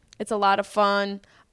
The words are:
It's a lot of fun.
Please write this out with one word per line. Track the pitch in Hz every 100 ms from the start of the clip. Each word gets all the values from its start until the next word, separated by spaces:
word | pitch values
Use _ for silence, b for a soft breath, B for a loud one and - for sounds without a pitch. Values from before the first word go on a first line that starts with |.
| _ -
It's | 214
a | 214
lot | 196 196
of | 196
fun. | 214 202 202 202 196 b b b